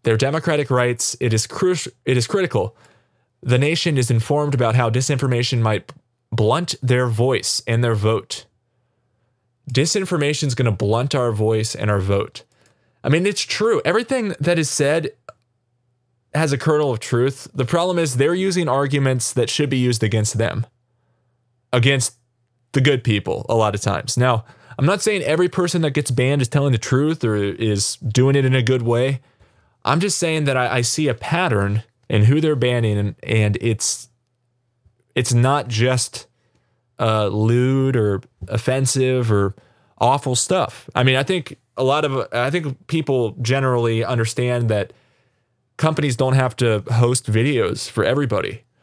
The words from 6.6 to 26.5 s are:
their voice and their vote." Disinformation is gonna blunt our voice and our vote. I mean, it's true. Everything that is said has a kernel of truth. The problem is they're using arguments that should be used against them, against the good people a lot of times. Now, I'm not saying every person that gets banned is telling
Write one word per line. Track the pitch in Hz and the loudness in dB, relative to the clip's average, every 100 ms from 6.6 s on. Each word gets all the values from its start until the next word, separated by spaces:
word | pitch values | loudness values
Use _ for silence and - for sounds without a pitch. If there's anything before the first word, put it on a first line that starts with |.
| 175 - | -2 -4
their | 123 123 123 | 0 2 2
voice | 110 127 123 - - - | 2 0 0 -2 -6 -2
and | 117 | 0
their | 120 107 | 0 2
vote." | 107 110 - - - _ _ _ _ _ _ _ _ _ _ _ - | 0 0 -4 -12 -14 _ _ _ _ _ _ _ _ _ _ _ -4
Disinformation | 127 160 208 190 165 143 147 143 | 0 0 0 -2 0 0 0 -2
is | 123 | 0
gonna | 120 | 0
blunt | 98 101 113 135 143 | 0 0 0 0 0
our | 120 | 0
voice | 107 110 110 110 | 0 0 0 -2
and | - 107 | -4 -2
our | 101 | 0
vote. | 95 98 - - - _ _ _ _ _ | 0 0 -2 -10 -20 _ _ _ _ _
I | - | 0
mean, | 160 196 | 0 0
it's | - | -2
true. | - - 220 226 - | -6 -2 0 0 0
Everything | 208 233 262 214 - | -2 0 -2 -4 -2
that | 175 170 | 0 0
is | 151 | -2
said | - 139 160 156 - - - _ _ _ _ _ _ _ _ _ | -2 0 0 -4 -10 -20 -20 _ _ _ _ _ _ _ _ _
has | 147 160 | -2 0
a | 135 | 0
kernel | 160 151 147 | 0 2 0
of | 113 | -2
truth. | - 120 135 - - | -2 0 0 -2 -8
The | - 120 | -6 -2
problem | 170 180 175 | 0 0 0
is | 160 123 | 0 2
they're | 143 | 2
using | 180 190 180 160 | 2 0 0 0
arguments | 135 139 143 135 127 - | 0 0 0 0 0 -2
that | - 113 | -2 0
should | - 147 | 0 0
be | 131 | 0
used | 123 113 | 0 0
against | 107 110 104 110 | 0 0 0 -2
them, | 110 - - _ _ _ _ _ _ _ _ _ _ | -2 -4 -8 _ _ _ _ _ _ _ _ _ _
against | 123 131 139 - - _ _ _ _ _ | 2 4 2 0 -8 _ _ _ _ _
the | - | 0
good | 131 123 | 2 2
people | 117 104 - - - | 2 0 -2 -6 0
a | 113 | 2
lot | 107 101 | 2 0
of | |
times. | - 92 - - | -2 -4 -4 0
Now, | 127 117 - - - - | 2 0 -4 -16 -18 -2
I'm | 139 | 0
not | 196 | 0
saying | 220 202 | 0 -2
every | 143 160 180 | 0 0 0
person | 190 175 175 | 0 -2 0
that | 156 | 0
gets | 143 131 | -2 -2
banned | 120 127 143 | 0 2 0
is | |
telling | 123 | 0